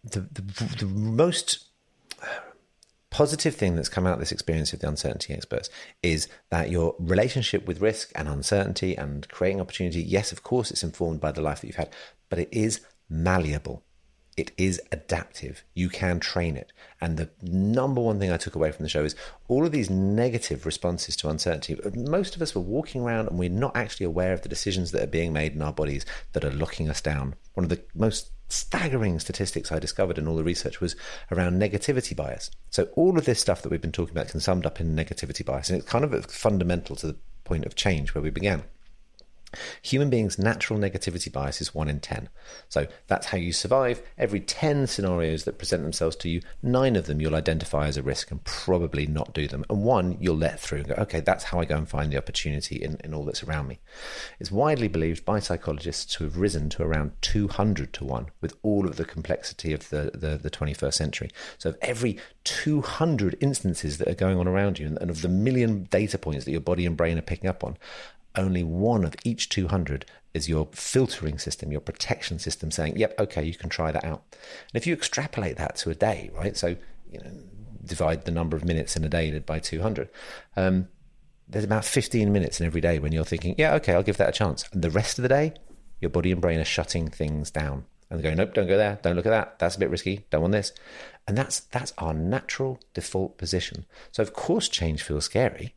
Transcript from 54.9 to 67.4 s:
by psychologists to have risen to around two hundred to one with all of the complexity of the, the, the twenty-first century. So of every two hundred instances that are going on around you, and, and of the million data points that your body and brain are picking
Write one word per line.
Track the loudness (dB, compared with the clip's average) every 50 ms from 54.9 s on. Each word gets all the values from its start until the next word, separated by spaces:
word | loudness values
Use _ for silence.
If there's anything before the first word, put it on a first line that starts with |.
| 2 2 0 0 0 -2 0
by | 0 0 0
psychologists | 0 0 -2 -2 0 -4 -4 -2 -4 -6 -6 -6 -6 -6 -4
to | -4 -2
have | -4 0
risen | 2 2 2 2 2 0 0
to | 0 0 0
around | 2 2 2 0 -2 -4 -2
two | 0 2 4 4 4
hundred | 2 2 2 4 4 4 2 -2 -6 -6
to | -6 -4
one | -4 -2 -4 -4 -6 -10 -6
with | -8 -8 -6 _
all | 0 2 2 4 2
of | 2 0
the | -2 -6
complexity | -4 -4 -8 -2 -2 -2 -2 -2 -10 -10 -6 -4 -2
of | -2 -2 -4 -4
the, | -2 -2 -2 -2 -4
the, | -4 -2 -2 -2
the | -2 -2 -6
twenty-first | -4 -2 -2 -2 -2 0 -2 0 0
century. | 0 0 -2 -2 -4 -6 -8 -8 -12 -16 -16 -16 -4
So | -4 -4
of | -2 -2
every | -4 -4 -2 0 0 0 0 -2 -10 -18 -20 _ _
two | -4 -4 -2 0 2 2 2
hundred | 0 -2 0 2 2 4 4 4 2 2 2 2
instances | 0 0 0 2 0 0 0 0 -2 -4 -2 0
that | 0 0
are | 2
going | 2 2 4 4
on | 4 4 4
around | 4 4 4 2 0 0
you, | -4
and, | -4 -4 -2
and | -2 -4
of | -4 -2
the | 0 2
million | 4 4 4 4 4 4 4 4 2 0 0
data | 2 2 2 2 2 -2
points | -2 -2 -2 -4 -2 -2
that | -2
your | -2 0
body | 2 2 2 2 2
and | 2 2
brain | 2 2 2 2
are | 0
picking | -2 -4 -6 -2